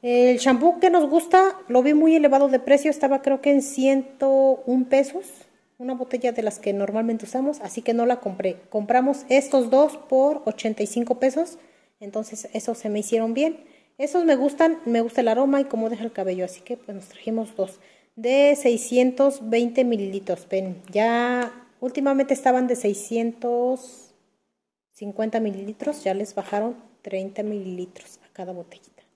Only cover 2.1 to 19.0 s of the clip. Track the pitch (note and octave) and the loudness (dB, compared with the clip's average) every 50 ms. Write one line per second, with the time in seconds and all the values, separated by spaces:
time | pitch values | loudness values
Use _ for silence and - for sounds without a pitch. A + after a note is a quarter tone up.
2.1 | D#4+ D#4+ D4 C#4+ C4 C4+ C#4 C#4 C4 B3 B3 - C#4 C#4 C#4+ D#4 C#4 D4+ - C4+ | 4 6 4 4 4 4 4 4 2 0 2 4 2 4 4 0 -2 0 0 0
3.1 | C#4 C4+ C4+ C#4 C4+ C4+ C4+ C#4+ C#4+ C#4 C#4 - - - C4 C4+ C4+ C4+ C4 C4 | 0 0 0 0 -2 0 2 2 2 2 2 -2 -4 0 2 2 2 2 0 -6
4.1 | - _ C4+ C4+ C4+ C4+ C4+ C4+ C4 B3+ - - B3 C4 B3+ B3+ C4+ C4+ C#4 C#4 | -8 _ 0 2 4 4 4 4 2 0 -2 -2 0 0 0 2 2 2 2 0
5.1 | - F4+ G4 - - - - _ _ _ _ _ _ _ B3 B3+ C4 B3 B3+ B3+ | -4 -12 -12 -12 -18 -20 -20 _ _ _ _ _ _ _ -10 -10 -8 -8 -8 -8
6.1 | - B3 B3 B3 A#3 A#3 A3 G#3+ G3+ - - G#3 G3 G3+ G3 G3 G3+ A3 A#3 A3+ | -8 -4 -4 -4 -4 -2 -4 -4 -6 -4 -6 -4 -4 -4 -2 -2 -2 -2 0 -2
7.1 | A3+ A3+ A3 - - B3+ C4+ C#4+ D4+ D4 G#3+ G3 - - A3+ - A#3 A#3 A#3 A#3+ | -4 -4 -8 -8 -6 -4 -2 -2 -4 -6 -10 -12 -12 -8 -4 -2 0 0 2 0
8.1 | B3 B3 - G3+ F#3+ F#3+ - F#3+ F3 - - _ - G#3+ G#3 G#3 A#3+ B3+ B3+ C4+ | 0 -2 -4 -10 -8 -4 -4 -6 -6 -6 -14 _ -6 -6 -2 2 2 2 2 2
9.1 | C#4 C4+ - - B3+ C4+ C4+ - - C4+ B3 A3+ B3 C4 D4 D4 D4 - - - | -2 -4 -2 2 2 2 2 4 2 2 2 4 4 4 4 4 2 -8 -6 0
10.1 | C4 C4 C4 C#4+ D4+ D4 - A3 G#3+ - - A3+ G#3+ - G#3 G#3 - A#3+ A#3+ A#3 | 2 2 4 2 0 0 -4 -6 -6 -4 -6 -6 -4 -4 -6 -4 -4 -6 -2 -2
11.1 | B3+ A#3+ - C4 C4 D4 E4+ E4+ - - _ _ _ _ _ _ _ _ G#3+ G3+ | -2 0 0 -2 0 -2 -4 -4 -6 -20 _ _ _ _ _ _ _ _ -20 -10
12.1 | G3+ G#3+ A3 - - G#3+ - - - A3 - - A#3 A#3 - G#3+ G#3 G#3 G#3 G#3+ | -10 -10 -10 -10 -14 -16 -16 -10 -8 -8 -6 -6 -8 -6 -6 -6 -4 -4 -4 -2
13.1 | A3+ A3+ A3+ A3+ A#3 C4 D4 D#4+ D#4+ - - - _ _ _ _ _ _ C4+ D4 | -2 0 0 -2 -2 0 -2 -2 -2 -6 -14 -20 _ _ _ _ _ _ -6 -2
14.1 | - F4+ E4+ E4 C#4+ B3+ C4 D4 C#4+ - E4 E4 D#4+ D#4+ - A#3+ A#3 A#3 A3+ A#3 | -2 0 2 4 2 4 2 -2 2 2 2 2 2 -2 -4 -2 0 0 -2 0
15.1 | - - A#3 A3 A3 A#3+ C4+ C4+ C#4 C#4 C#4 C#4 - A3+ A3+ A3+ A#3 G3+ A3+ A3+ | -2 0 0 2 2 2 2 2 2 0 0 -2 -4 -4 -4 -4 -6 -6 -8 -10
16.1 | - - F#3+ F#3+ F3+ F#3 F#3 F3 - - - - A#3+ A#3+ _ - G#3 G3 F#3 - | -8 -6 -6 -4 -4 -4 -6 -8 -8 -16 -12 -12 -12 -12 _ -16 -16 -16 -16 -20
17.1 | - - - A#3 A3 A3+ A3 G#3+ - - F#3+ F#3+ - - _ _ _ _ _ _ | -20 -14 -8 -6 -4 -4 -6 -6 -6 -6 -6 -6 -6 -20 _ _ _ _ _ _
18.1 | _ - A3 A#3+ B3+ C#4 C#4+ C#4+ C#4+ C#4 - B3 A#3+ A3+ A#3 - A#3+ B3 | _ -8 -4 0 2 4 6 4 4 4 2 0 0 2 -2 0 2 2